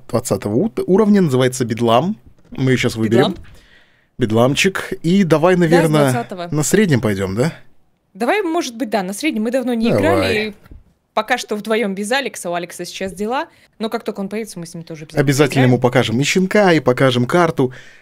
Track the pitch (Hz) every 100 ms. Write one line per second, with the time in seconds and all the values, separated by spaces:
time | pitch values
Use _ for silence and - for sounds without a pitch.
0 | - 113 - 98 104 113 220 - 196 190
1 | 214 202 170 127 127 127 117 113 117 117
2 | 175 220 - _ _ - 131 123 123 113
3 | 110 113 147 339 - - - _ _ _
4 | _ - 113 110 127 143 196 - - -
5 | 165 196 180 151 175 180 170 170 165 151
6 | 139 123 - 180 170 151 147 202 208 131
7 | 110 98 95 98 156 - - - _ _
8 | _ 185 240 403 359 339 262 226 240 208
9 | 185 202 311 220 220 262 247 233 233 208
10 | 311 - - 220 214 - - - _ _
11 | _ - 214 247 - 214 208 220 208 190
12 | 208 262 240 - 175 175 175 - 175 -
13 | 190 175 208 262 330 _ _ - 214 233
14 | - 208 196 214 220 175 170 170 165 156
15 | 156 151 139 135 147 135 127 123 123 131
16 | 113 110 147 190 185 208 190 160 127 127
17 | 135 120 123 175 165 165 127 - - -